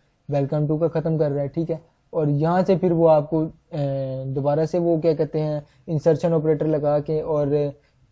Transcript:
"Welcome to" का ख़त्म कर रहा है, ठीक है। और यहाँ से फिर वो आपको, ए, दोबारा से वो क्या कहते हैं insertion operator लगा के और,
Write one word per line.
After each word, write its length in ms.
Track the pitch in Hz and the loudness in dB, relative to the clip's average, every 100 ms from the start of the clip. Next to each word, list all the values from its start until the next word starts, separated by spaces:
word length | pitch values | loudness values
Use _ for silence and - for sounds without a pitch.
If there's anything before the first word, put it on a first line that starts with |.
| _ _ - | _ _ -6
"Welcome 380 | 143 139 151 147 | -2 0 0 0
to" 120 | 156 | 0
का 80 | 165 | 0
ख़त्म 280 | 165 160 156 | -2 -2 0
कर 140 | 151 | 0
रहा 100 | 143 | -2
है, 60 | 143 | -4
ठीक 200 | 165 165 | -4 -6
है। 100 | 156 - _ _ | -6 -10 _ _
और 160 | 170 151 | -2 0
यहाँ 320 | 143 156 180 | 0 2 2
से 120 | 185 185 | 2 2
फिर 160 | 180 | 2
वो 120 | 170 165 | 4 4
आपको, 340 | 156 147 160 | 4 2 -2
ए, 800 | 160 - _ 156 139 135 135 131 131 | -4 -8 _ -6 -4 -4 -6 -6 -6
दोबारा 380 | 135 139 147 160 | -2 0 0 0
से 140 | 180 | 0
वो 180 | 170 165 | 2 2
क्या 140 | 165 | 2
कहते 260 | 151 151 156 | 0 -2 -2
हैं 240 | 151 151 147 _ - | -4 -4 -8 _ -6
insertion 460 | 156 170 160 175 | -2 2 2 2
operator 340 | 165 156 156 156 | 0 2 0 0
लगा 320 | 156 147 147 | 0 0 0
के 180 | 147 156 | 0 -4
और, 520 | 160 151 143 147 143 139 _ _ _ | -2 -2 0 0 -2 -6 _ _ _